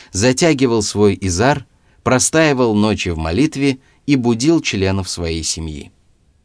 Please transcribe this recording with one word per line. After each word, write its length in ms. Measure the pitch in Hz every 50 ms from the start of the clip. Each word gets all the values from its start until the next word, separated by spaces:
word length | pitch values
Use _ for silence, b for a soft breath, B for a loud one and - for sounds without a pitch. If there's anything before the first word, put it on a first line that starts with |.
| B B
затягивал 720 | - 92 104 127 127 254 175 165 156 123 135 123 113 113 104
свой 340 | - - 101 107 104 98 87
изар, 440 | 98 95 87 85 110 135 147 139 117 - _ _ _ _ _ _ _
простаивал 720 | 120 123 127 123 - - 160 160 156 143 127 127 117 107
ночи 360 | 104 104 110 104 90 - 92
в 80 | 85 80
молитве 600 | 80 80 85 104 143 156 - 139 139 139 127 b b b b b b
и 120 | - 143
будил 440 | 135 117 120 117 113 120 151 170 160 -
членов 460 | - - 104 95 95 95 98 95 -
своей 360 | - - 87 82 82 82 78
семьи. 480 | - - 82 80 80 76 73 - - _ _ _ _ _ _ _ _ _ _ _